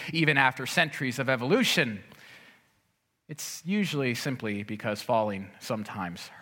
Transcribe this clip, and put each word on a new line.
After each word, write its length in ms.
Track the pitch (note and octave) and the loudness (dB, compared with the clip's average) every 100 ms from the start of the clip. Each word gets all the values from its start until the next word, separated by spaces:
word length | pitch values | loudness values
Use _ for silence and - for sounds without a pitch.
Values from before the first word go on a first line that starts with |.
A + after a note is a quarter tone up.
| - | -4
even 260 | D#3 D#3 C#3 | 2 4 6
after 280 | C3 B2 C3 | 4 2 0
centuries 540 | - D#3 - C3 A#2+ | 2 2 0 -4 0
of 100 | C3 | 0
evolution. 760 | B2+ B2+ A#3+ F#3+ - B2+ G2+ - - - - - _ _ _ _ _ _ _ - | 0 4 4 4 2 0 -2 -12 -20 -20 -20 -20 _ _ _ _ _ _ _ -16
It's 320 | D3 - - E3 | -12 -10 -8 -2
usually 480 | G#3 F3 D3 C3 | 0 2 0 0
simply 500 | A#2 D3 B2+ A2 G2+ | 0 -2 -2 -2 -4
because 380 | G2+ G#2+ A2+ G#2 | -4 -4 -4 -4
falling 480 | - A#2 G#2+ G2 G2 - | 2 2 2 -2 -8 -14
sometimes 680 | - A2+ G#2 G#2 F2+ F2 - - | -6 -6 -4 -6 -6 -8 -14 -2